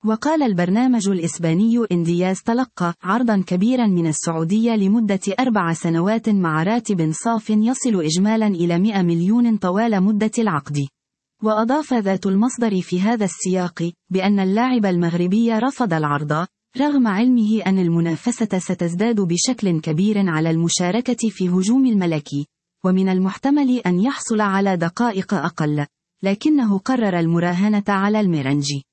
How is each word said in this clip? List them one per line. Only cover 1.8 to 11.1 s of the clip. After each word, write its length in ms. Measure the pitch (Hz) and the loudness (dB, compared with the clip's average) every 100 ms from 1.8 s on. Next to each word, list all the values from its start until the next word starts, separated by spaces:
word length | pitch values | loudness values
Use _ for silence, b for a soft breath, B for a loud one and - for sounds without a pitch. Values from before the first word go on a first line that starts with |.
| 226 | 0
إن 100 | 175 | 0
دياز 400 | 165 175 180 185 | 0 0 0 -2
تلقى 520 | - 233 254 - 175 170 | -2 -2 -2 -4 -4 -4
عرضا 400 | 180 220 247 208 185 | -2 0 2 0 0
كبيرا 400 | 180 208 254 226 | 0 2 2 2
من 200 | 180 165 | 2 0
السعودية 720 | 156 - 165 165 214 233 220 | -2 -4 -2 0 0 2 2
لمدة 440 | 190 220 214 190 - 190 | 2 2 0 -2 -2 -2
أربع 320 | 262 208 170 | 0 0 0
سنوات 560 | 165 175 165 180 226 220 | -2 0 0 0 0 0
مع 340 | 202 170 156 | 0 2 0
راتب 500 | 165 240 233 196 156 | 0 -2 -2 -2 0
صاف 380 | 156 233 226 - | -2 -2 -4 0
يصل 520 | 214 220 262 254 202 | 0 2 0 0 0
إجمالا 440 | 156 165 202 226 214 | 0 0 0 2 0
إلى 320 | 180 175 170 | 0 0 2
مائة 240 | 208 202 | 0 2
مليون 540 | 175 170 180 233 240 214 | 0 2 2 2 2 2
طوال 460 | 185 190 233 208 | 0 0 0 2
مدة 280 | 190 214 214 233 | 2 2 0 0
العقد. 480 | 226 156 139 147 139 _ _ | -2 -2 -4 -4 -4 _ _